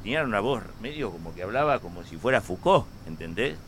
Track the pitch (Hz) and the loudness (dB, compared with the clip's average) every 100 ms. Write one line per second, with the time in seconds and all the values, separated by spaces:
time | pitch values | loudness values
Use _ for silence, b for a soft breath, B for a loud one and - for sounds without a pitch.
0 | 104 147 139 107 107 127 95 - 110 151 | 0 0 2 2 2 0 -2 -10 -10 -4
1 | 120 85 82 82 90 123 147 - 87 85 | -6 -6 -10 -8 -2 2 4 2 0 -10
2 | 87 82 110 127 104 92 - 185 - - | -10 -2 2 2 2 0 6 6 4 -10
3 | - 80 82 85 131 156 | -12 -10 -8 -2 -2 -2